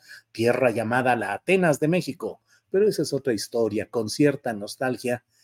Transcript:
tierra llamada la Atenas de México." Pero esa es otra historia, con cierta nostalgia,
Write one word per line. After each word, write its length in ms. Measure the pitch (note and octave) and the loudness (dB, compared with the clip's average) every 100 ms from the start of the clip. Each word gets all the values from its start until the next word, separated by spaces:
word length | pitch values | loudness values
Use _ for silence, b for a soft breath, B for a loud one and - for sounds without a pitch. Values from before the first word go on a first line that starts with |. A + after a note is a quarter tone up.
| B B B | B B B
tierra 400 | - A#2 A#2+ B2+ | -2 2 4 2
llamada 440 | A2 A2 B2 B2+ A#2+ | 2 0 0 2 0
la 180 | G2 | 0
Atenas 460 | G2+ - F#3 F3 C#3 | -4 0 2 4 2
de 100 | D3+ | 2
México." 520 | F3+ D3 C3 G#2+ - _ _ _ | 0 -2 -6 -8 -10 _ _ _
Pero 160 | F#3+ G#3+ | 0 2
esa 140 | F#3+ | 0
es 100 | D3+ | -2
otra 220 | C#3 C3 | -2 -2
historia, 560 | G#2+ - A#2+ A2+ G#2 G2 | -4 -2 -2 0 -2 -4
con 200 | - G#2+ | -4 -4
cierta 440 | - D3 C#3 B2+ | 2 2 2 -4
nostalgia, 720 | G#2+ G2+ - C3 B2 B2 A#2+ _ _ | -8 -8 -6 -6 -4 -4 -6 _ _